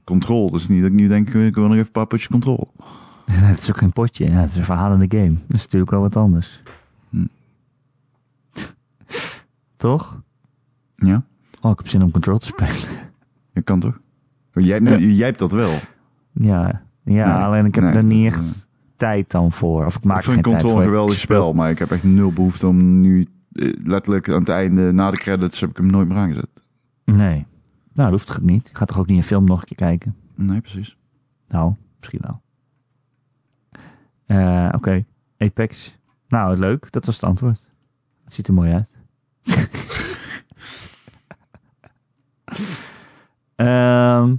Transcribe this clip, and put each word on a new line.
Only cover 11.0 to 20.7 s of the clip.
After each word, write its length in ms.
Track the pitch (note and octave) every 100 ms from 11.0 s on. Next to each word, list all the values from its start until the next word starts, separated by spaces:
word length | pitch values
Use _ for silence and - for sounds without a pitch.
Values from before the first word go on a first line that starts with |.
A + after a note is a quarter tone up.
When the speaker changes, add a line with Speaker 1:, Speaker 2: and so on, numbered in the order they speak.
| F#2+ G2+ C3 _ _ -
Speaker 2:
Oh, 100 | A2+
ik 80 | G2+
heb 100 | -
zin 140 | G2
om 80 | F2+
Control 280 | E2 F2+ G#2
te 80 | -
spelen. 600 | - - - - - - _ _ _ _
Speaker 1:
Je 100 | -
kan 180 | - F#2
toch? 200 | G#2 B2 _ _ _ _ _
Jij 240 | - F2+ G#2
hebt, 100 | A#2
Speaker 2:
Ja. 80 | G#2+
Speaker 1:
jij 300 | F#2+ G2+ A#2+
hebt 120 | A#2+
dat 140 | F2+
wel. 260 | G2+ G#2+ D2+ - _ _ _ _
Speaker 2:
Ja, 500 | - G#2+ F#2 F2 - - _
ja, 300 | - G2+ G#2+ F#2
Speaker 1:
Nee, 80 |
Speaker 2:
alleen 220 | G2 G#2+ G#2
ik 80 |
heb 100 | G#2
Speaker 1:
nee, 80 | F2+
Speaker 2:
er 120 | A2
niet 280 | A2 A2 A2
Speaker 1:
dat, 80 | E2
Speaker 2:
echt 120 | E2 -
Speaker 1:
eh, 60 | - _ _ -
Speaker 2:
tijd 340 | A#2 G#2 F#2+
dan 220 | F2 E2+
voor. 340 | E2 E2+ D#2+ D#2
Of 100 | -
ik 80 |
maak 120 | G2 F#2
Speaker 1:
ik 40 |
vind 120 | F#2
Speaker 2:
geen 80 | B2+
tijd 100 | E3
Speaker 1:
Control 180 | A3+ A#2